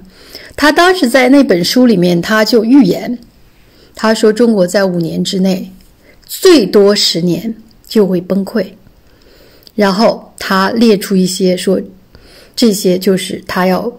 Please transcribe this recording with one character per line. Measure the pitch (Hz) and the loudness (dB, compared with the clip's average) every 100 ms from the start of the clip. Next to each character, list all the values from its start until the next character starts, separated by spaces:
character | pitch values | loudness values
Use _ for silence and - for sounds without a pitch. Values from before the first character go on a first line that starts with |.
| - - - - - | -18 -20 -20 -20 -20
他 | - 294 | -2 0
当 | 302 349 | 2 2
时 | 370 254 | 2 0
在 | 269 254 | 2 4
那 | 277 | 4
本 | 269 180 | 4 0
书 | 175 - 247 | 0 2 2
里 | 202 | 2
面， | 175 175 | 2 0
他 | 170 220 | 0 -2
就 | 220 240 | 0 0
预 | 226 277 | 4 4
言， | 214 - 202 240 - _ _ _ _ _ _ | 4 0 -6 -12 -14 _ _ _ _ _ _
他 | - 220 | -4 -2
说 | 220 220 | 2 2
中 | 214 240 | 2 2
国 | 214 180 | 2 0
在 | 202 | 0
五 | 190 175 | -2 -2
年 | 165 175 | -4 -6
之 | 180 196 | -6 -2
内， | 190 185 - - _ _ _ _ - | -2 -4 -8 -20 _ _ _ _ -18
最 | - 392 320 190 | -2 4 4 4
多 | 208 202 | 2 2
十 | 208 - 175 | 2 -2 -2
年 | 175 165 226 220 - _ - | -2 -4 -6 -12 -16 _ -4
就 | 220 196 | 0 0
会 | 185 | -2
崩 | 180 190 | -4 -4
溃。 | 196 226 196 - _ _ _ _ _ _ _ _ - | -4 -6 -8 -12 _ _ _ _ _ _ _ _ -10
然 | - 202 | -2 -2
后 | 190 226 226 - - | 2 0 -2 -8 -12
他 | - 190 190 | -4 -2 -2
列 | 226 233 202 | 2 2 2
出 | 202 190 | 0 -2
一 | |
些， | 185 - 185 180 | -2 -2 -2 -2
说 | 190 185 190 - _ - - - - | -2 -4 -6 -16 _ -20 -20 -20 -16
这 | - 240 | -2 0
些 | 190 190 180 | 0 -2 -2
就 | 185 185 | 0 -2
是 | - - - | -4 -12 -8
他 | - 185 | -4 -2
要 | 180 208 | -2 -4